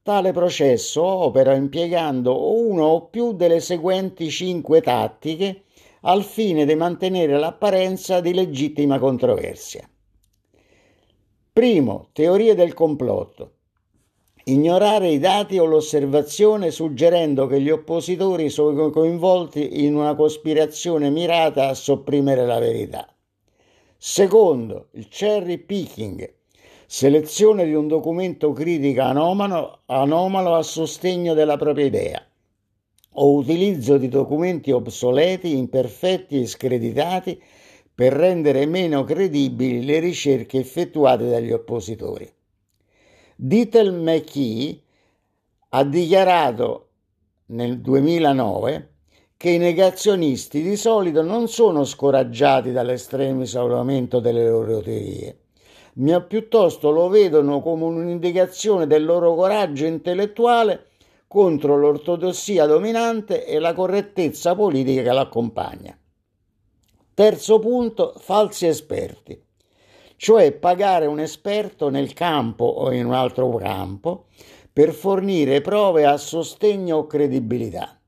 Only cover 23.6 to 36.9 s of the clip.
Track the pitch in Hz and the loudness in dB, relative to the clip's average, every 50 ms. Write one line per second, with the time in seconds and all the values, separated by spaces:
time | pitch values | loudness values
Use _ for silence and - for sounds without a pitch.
23.6 | _ _ _ _ _ _ _ _ - - - - 196 190 190 226 208 175 151 123 | _ _ _ _ _ _ _ _ -12 -6 0 2 2 6 6 6 6 6 2 0
24.6 | 113 107 98 95 - _ _ - 107 _ - - 202 208 214 208 180 175 175 170 | -4 -8 -12 -14 -14 _ _ -20 -20 _ -10 -6 -2 -2 -2 -2 -2 -6 -8 -8
25.6 | - - 202 196 156 120 - - 110 101 87 - - - _ _ _ _ _ _ | -8 -8 -6 -6 -6 -8 -10 -12 -12 -10 -10 -12 -14 -16 _ _ _ _ _ _
26.6 | _ _ _ _ _ _ - - 131 139 143 156 151 151 - - 208 214 220 196 | _ _ _ _ _ _ -6 2 4 4 4 4 2 0 0 4 4 4 6 4
27.6 | 175 156 151 156 151 151 156 160 - 160 165 175 185 180 156 - - 151 135 131 | 2 0 0 -2 0 0 -2 -2 -2 -4 -4 -4 -4 -6 -4 -2 -2 -2 -2 -2
28.6 | 156 170 175 156 139 143 131 123 131 123 131 143 160 175 190 202 202 196 185 165 | -4 -2 -2 0 0 0 0 2 0 0 2 2 0 0 0 0 -2 -2 -2 -4
29.6 | - - - _ _ - 127 135 139 143 156 170 185 190 190 190 185 175 165 165 | -6 -6 -12 _ _ -4 -2 0 0 2 2 0 0 0 -2 -2 0 2 0 0
30.6 | 156 - - 156 160 156 - - - 185 185 175 175 170 160 156 151 151 143 143 | 0 -2 -6 -6 -6 -6 -8 -4 -4 -4 -2 -2 -2 0 2 2 2 2 2 0
31.6 | 156 143 139 147 143 135 107 98 90 80 76 - _ _ _ _ _ _ _ _ | 0 -2 0 0 0 0 0 -2 -4 -6 -8 -10 _ _ _ _ _ _ _ _
32.6 | _ _ _ _ _ _ _ _ _ _ _ - 139 143 143 143 131 131 165 170 | _ _ _ _ _ _ _ _ _ _ _ 2 4 4 4 4 2 -2 0 0
33.6 | 190 208 190 147 113 120 143 139 123 127 127 135 131 - 143 151 170 185 180 151 | 0 -2 -2 -2 2 2 2 2 2 0 -2 -2 -2 -2 -4 -4 -2 -4 -4 -6
34.6 | - 139 131 123 110 113 - - - 123 127 143 160 185 185 180 180 170 151 131 | -2 -2 -2 -2 -2 -6 -10 -4 -2 0 2 2 2 0 -2 -4 -4 -4 -4 -4
35.6 | 127 120 - 131 123 113 - - - 185 185 180 185 _ 143 135 123 107 - - | -4 -2 -2 -2 -2 -4 -6 -6 -4 -2 -2 -4 -6 _ -4 -4 -4 -4 -8 -8
36.6 | - 127 127 120 113 117 | -4 -4 -2 -2 -4 -4